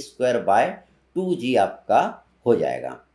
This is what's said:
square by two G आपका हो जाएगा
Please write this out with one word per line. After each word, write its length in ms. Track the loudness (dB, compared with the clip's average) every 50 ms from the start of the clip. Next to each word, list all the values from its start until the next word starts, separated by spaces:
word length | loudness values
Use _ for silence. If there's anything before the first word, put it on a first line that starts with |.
square 400 | -10 -12 -8 -4 -2 0 0 0 2
by 200 | 2 4 4 2 0 -2 -8 -16 _ _ _ _ _ -8
two 140 | -4 -4 -2 -4
G 180 | -2 -2 0 2 2
आपका 420 | 2 0 -2 -6 -2 0 2 2 2 0 -4 -10 _ _ _ _ 0
हो 100 | 0 2
जाएगा 340 | 2 0 -2 -4 -6 -8 -10 -14 -14 _ _